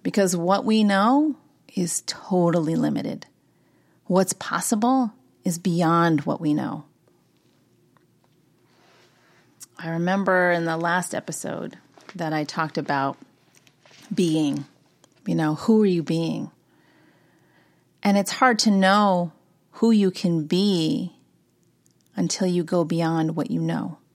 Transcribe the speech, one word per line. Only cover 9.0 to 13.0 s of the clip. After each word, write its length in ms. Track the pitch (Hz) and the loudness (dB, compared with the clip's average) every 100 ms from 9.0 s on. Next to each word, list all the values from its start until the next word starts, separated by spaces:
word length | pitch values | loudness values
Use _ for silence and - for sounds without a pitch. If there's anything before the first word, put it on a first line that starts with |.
| _ _ _ _ _ _ - - | _ _ _ _ _ _ -20 -12
I 120 | 165 | -8
remember 600 | 165 175 196 190 185 180 | -4 -2 0 2 2 2
in 140 | 175 | 0
the 120 | 165 165 | -2 -2
last 380 | 170 180 175 | -2 -2 -2
episode 600 | - - 156 - - - - _ - - | -8 -8 -10 -10 -10 -10 -14 _ -20 -20
that 160 | - 160 | -8 -4
I 100 | 156 | -4
talked 320 | 151 - 156 - | -4 -4 -4 -4
about 400 | 143 143 | -4 -2